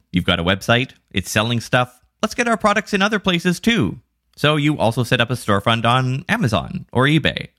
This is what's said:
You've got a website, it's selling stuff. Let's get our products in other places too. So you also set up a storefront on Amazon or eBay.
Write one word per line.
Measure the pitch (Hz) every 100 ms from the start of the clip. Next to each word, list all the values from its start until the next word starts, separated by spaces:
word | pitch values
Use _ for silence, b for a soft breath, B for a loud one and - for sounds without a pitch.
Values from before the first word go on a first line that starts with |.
| _
You've | 87
got | 85 87
a |
website, | 85 98 - 117 131 - _
it's | 98 -
selling | 110 110 120
stuff. | - 127 123 _ _ -
Let's | 214 -
get | 233
our | 226
products | 214 208 202
in | 202
other | 202 214
places | 190 175 180 175
too. | - 226 107 - _ _ _ -
So | 147
you | 151 147 147
also | 101 117
set | 117 127
up | 117
a |
storefront | 123 - 98 120 117
on | 113 127 131 131 -
Amazon | 220 135 104 65 - -
or | - 135
eBay. | 156 82 - -